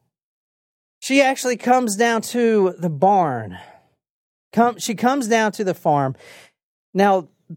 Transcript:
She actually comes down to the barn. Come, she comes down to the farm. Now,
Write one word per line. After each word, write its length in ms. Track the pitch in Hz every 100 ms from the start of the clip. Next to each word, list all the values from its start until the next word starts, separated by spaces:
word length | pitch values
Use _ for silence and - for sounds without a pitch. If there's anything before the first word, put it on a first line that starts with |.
| _ _ _ _ _ _ _ _ _ _
She 200 | - 269
actually 360 | 262 269 247 240
comes 400 | 240 254 240 196
down 260 | 233 226
to 520 | - 240 233 214 185 -
the 120 | 170
barn. 680 | 143 185 202 160 123 104 90 - - _ _ _ _ _ _ _
Come, 260 | - 240 220
she 160 | -
comes 340 | 190 240 277 220
down 240 | 226 214
to 120 | 202
the 100 | 190
farm. 420 | 165 170 143 135 131 - - - _ _ _ _
Now, 340 | 185 202 190 160 _ -